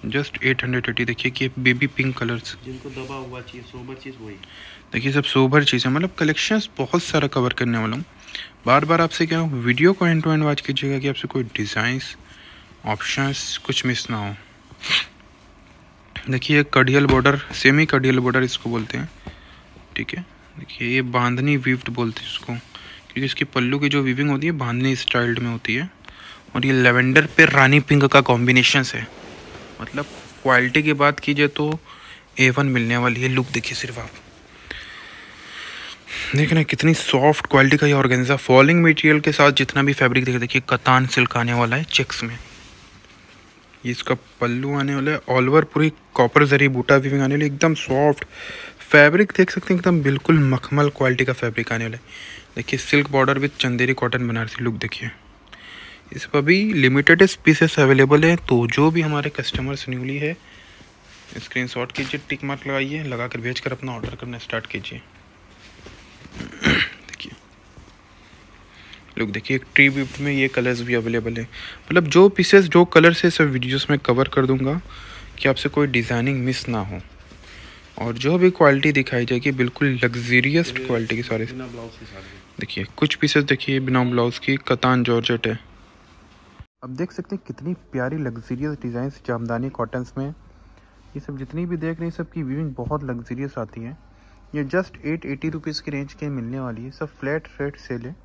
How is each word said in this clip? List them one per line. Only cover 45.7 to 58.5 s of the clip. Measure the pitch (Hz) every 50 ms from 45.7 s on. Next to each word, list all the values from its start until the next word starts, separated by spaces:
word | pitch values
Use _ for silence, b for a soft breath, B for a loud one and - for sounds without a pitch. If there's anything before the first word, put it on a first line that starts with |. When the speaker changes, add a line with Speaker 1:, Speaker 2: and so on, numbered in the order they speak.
| -
Speaker 1:
पूरी | 147 156 156 - - _ _ -
copper | - 127 117 - 151 147
जरी | 139 139 139 143
बूटा | 139 131 123 123 - 143
weaving | 139 131 139 139 139
आने | 135 135 143
वाली, | 147 151
एकदम | 147 139 143 - 165 156
soft | - - - 131 131 147 151 139 - - B B B B B B B B B B B - -
fabric | - 196 180 151 151 185 214 196 -
देख | - 185 180
सकते | - 190 - - 190
हैं, | 175
एकदम | 175 190 175 165 139
बिल्कुल | 139 139 143 - - 165 156 143 135
मखमल | 131 127 - - 143 143 147 143
quality | 143 - 135 131 127 123 131
का | 131 127
fabric | - - 117 113 - 117 - 117
आने | 113 113
वाला | 113 110
है। | 120 B B B B B B B B B B -
देखिए | 131 127 - - 131
silk | - - - 143 143 143
border | 139 135 131 131 139 135
with | 139 139 -
chanderi | - - 131 123 120 127 127 131
cotton | - - 123 - 127 123
बनारसी। | 117 113 113 113 110 - - 120
look | 117 110
देखिए, | - - 107 - - - 117 - - - - - - - - B B B B B B B B B B B B -
इस | - -
पर | - - 147
भी | 143 147 175 190 208 214 208
limited | 156 131 127 131 139 143 - 170 170 190 190 - - -
pieces | - 156 - 165 160 - -
available | 143 131 135 131 135 135 147 147 156
हैं, | 165 175
तो | 170 - -